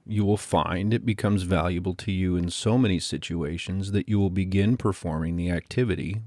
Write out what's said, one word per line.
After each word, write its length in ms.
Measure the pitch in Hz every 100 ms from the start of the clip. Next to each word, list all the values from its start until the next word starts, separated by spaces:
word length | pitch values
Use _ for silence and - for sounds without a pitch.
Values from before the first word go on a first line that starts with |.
| -
You 180 | 104
will 140 | 101 104
find 560 | - 87 80 90 101
it 120 | 120 -
becomes 380 | 101 104 104
valuable 500 | 90 92 90 87 92 92
to 160 | -
you 240 | 92 92 90
in 120 | 87
so 280 | - - 123
many 220 | 113 87
situations 920 | - - - 85 73 87 - 95 98
that 160 | 101 92
you 100 | 104
will 120 | 98
begin 480 | 92 92 98 104 127
performing 580 | 107 92 87 78 80 85
the 160 | 87
activity 720 | 85 - 127 120 87 71 107